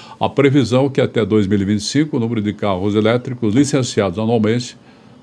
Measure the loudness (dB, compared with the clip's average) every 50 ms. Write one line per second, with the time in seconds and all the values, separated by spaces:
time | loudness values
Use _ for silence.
0 | -20 -16 -8 -4 -4 -2 0 2 2 4 4 4 2 2 2 0 0 0 0 0
1 | -2 0 0 -2 0 2 2 2 2 2 0 0 0 0 -2 -2 -2 -2 0 0
2 | 0 0 -2 -4 -2 -2 -2 -2 -2 -4 -4 -4 -4 -2 -2 -2 -2 0 0 2
3 | 2 2 2 0 -2 -6 -8 -4 -2 0 2 2 2 2 0 -2 -2 -2 0 0
4 | 0 0 -2 -2 -2 0 0 2 2 2 0 -2 -4 -8 -14 -20 -20 -20 -20 -20
5 | -20 -20 -20 -20